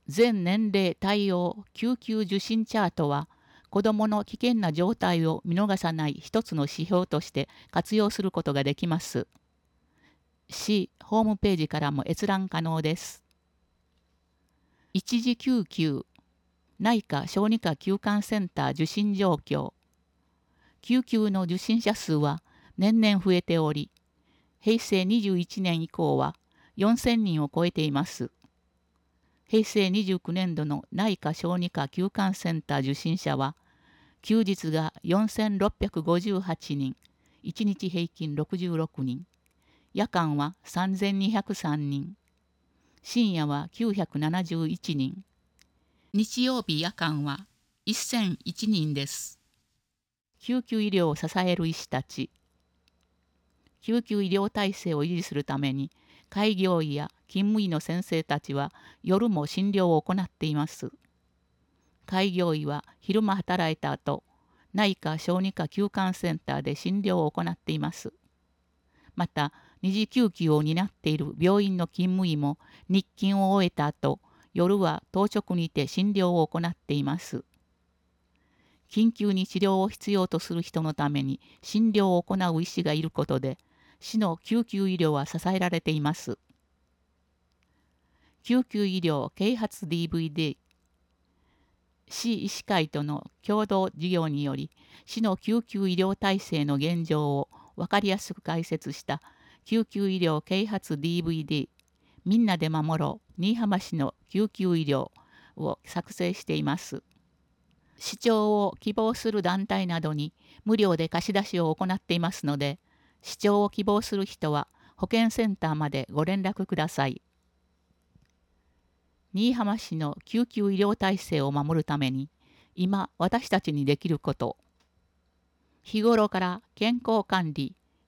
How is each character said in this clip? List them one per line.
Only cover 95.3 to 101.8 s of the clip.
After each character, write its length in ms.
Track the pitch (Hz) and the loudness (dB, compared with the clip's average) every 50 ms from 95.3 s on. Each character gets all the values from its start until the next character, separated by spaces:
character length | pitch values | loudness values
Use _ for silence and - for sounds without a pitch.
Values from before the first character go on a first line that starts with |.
| 185 | 0
救 260 | - - - 220 233 226 | 0 0 0 0 0 -2
急 260 | - - 196 196 190 | -2 -2 0 0 2
医 60 | 180 | 2
療 220 | 175 185 190 196 | 2 2 2 0
体 240 | - - 196 190 196 | 0 0 0 0 0
制 240 | - - 170 156 147 | -2 -2 -2 0 0
の 100 | 147 143 | 0 0
現 320 | 139 147 165 175 170 165 | 0 0 0 0 -2 -2
状 300 | 156 156 151 151 143 143 | 0 0 0 2 0 0
を 120 | 139 - - - - - - _ | 0 -2 -4 -10 -18 -20 -20 _
分 100 | - 170 | -8 -4
か 140 | - - 202 | 0 0 0
り 80 | 208 196 | 2 2
や 100 | 185 202 | 0 -2
す 160 | - - 190 | -4 -8 -12
く 60 | - | -10
解 240 | - - 165 165 170 | -6 -4 -4 -4 -2
説 280 | - 160 160 - 147 139 | -4 -6 -6 -6 -8 -10
し 120 | - - | -8 -6
た 180 | - 135 147 - - - _ _ - - _ _ | -6 -6 -6 -8 -14 -20 _ _ -20 -20 _ _
救 200 | - 220 226 220 | -2 0 0 0
急 260 | - - 202 202 196 | 0 -2 -2 -2 -2
医 60 | 190 | 0
療 240 | 185 175 160 156 151 | 0 2 2 2 0
啓 260 | - - 185 190 220 | -2 -2 0 0 0
発 340 | 208 208 190 - - 160 143 | 0 -2 -6 -4 -4 -6 -4
デ 80 | 143 165 | -2 -2
ィ 100 | 170 175 | -2 -2
ー 20 | 165 | -2
ブ 100 | 165 165 | -2 -2
イ 120 | 160 151 | -4 -2
デ 100 | - 156 | -2 -2
ィ 80 | 147 - | -2 -2
ー、 40 | - _ _ | -4 _ _